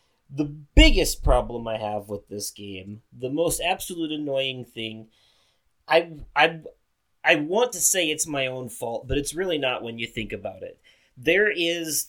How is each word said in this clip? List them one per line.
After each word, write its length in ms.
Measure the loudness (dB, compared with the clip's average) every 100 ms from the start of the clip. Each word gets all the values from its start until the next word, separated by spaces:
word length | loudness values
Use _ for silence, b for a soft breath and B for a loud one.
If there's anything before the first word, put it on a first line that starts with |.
| _ _ -8
the 160 | -4 -4
biggest 760 | -6 4 8 10 8 4 2
problem 440 | 4 4 2 -6 -6
I 100 | -4
have 300 | -4 -4 -6
with 200 | -10 -8
this 200 | -10 -8
game, 520 | -10 -12 -12 -12 -16 _ -8
the 120 | -4
most 300 | 0 0 0
absolute 500 | -2 -2 -6 -6 -4
annoying 520 | -4 -2 -2 -2 -4
thing, 440 | -10 -8 -8 -8 -16 _ _ _ _ _ _ _ 4
I, 240 | 4 4 -6 -2
I, 260 | 2 4 2 -14 -20 _ _ _ _ 2
I 100 | 4
want 380 | 2 2 0
to 60 | 0
say 260 | 0 2 0
it's 160 | -2 -4
my 200 | -2 -4
own 220 | -4 -10
fault, 360 | -8 -6 -6 -2
but 120 | -2
it's 180 | -2 -4
really 220 | -2 0
not 260 | 0 -2
when 160 | -6 -8
you 80 | -8
think 240 | -6 -6
about 320 | -6 -8 -10
it. 160 | -14 -16 _ _ _ -4
There 340 | 2 4 2
is 540 | 0 -2 -2 -4 -4